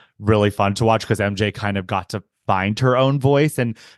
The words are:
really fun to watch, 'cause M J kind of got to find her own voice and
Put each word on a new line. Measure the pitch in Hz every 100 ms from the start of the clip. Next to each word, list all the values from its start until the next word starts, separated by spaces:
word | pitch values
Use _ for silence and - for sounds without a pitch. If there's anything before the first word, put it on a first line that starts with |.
| _ -
really | 104 107 104
fun | - 98
to | 98
watch, | 113 110 -
'cause | 104
M | 101 98
J | 107
kind | - 104 101
of | 92
got | 98 -
to | 104 - _
find | - 95 98 107
her | 127 127
own | 135 139
voice | 135 143 151 -
and | 120 113 -